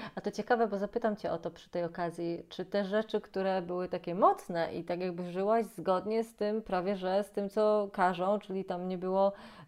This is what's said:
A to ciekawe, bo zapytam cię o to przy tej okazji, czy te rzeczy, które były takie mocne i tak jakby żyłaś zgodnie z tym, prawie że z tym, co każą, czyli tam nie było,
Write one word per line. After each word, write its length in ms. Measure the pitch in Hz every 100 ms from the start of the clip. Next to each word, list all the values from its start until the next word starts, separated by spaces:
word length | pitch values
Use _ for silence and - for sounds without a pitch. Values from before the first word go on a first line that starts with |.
| 220
A 60 | -
to 100 | 208
ciekawe, 360 | - 208 240 226
bo 100 | 196
zapytam 380 | 202 240 226 208
cię 160 | 170
o 60 | 165
to 120 | 175
przy 200 | 170 -
tej 140 | 175
okazji, 600 | 170 170 175 170 170 170 -
czy 160 | -
te 200 | 180 202
rzeczy, 360 | 196 208 214 214
które 420 | - 190 190 190
były 260 | 170 180 180
takie 260 | 180 175
mocne 600 | 175 320 403 - 170 165
i 100 | -
tak 160 | 170 175
jakby 300 | 185 175 180
żyłaś 360 | 175 202 226 214
zgodnie 580 | - 170 185 196 226
z 100 | 226
tym, 280 | - 208 220
prawie 340 | 220 185 180 196
że 280 | 185 190
z 60 | 202
tym, 180 | - 202
co 400 | 220 214 214 202
każą, 460 | 196 185 175 185 208
czyli 260 | - 190
tam 240 | 190 180 185
nie 100 | 185
było, 340 | 185 190 196 202 - -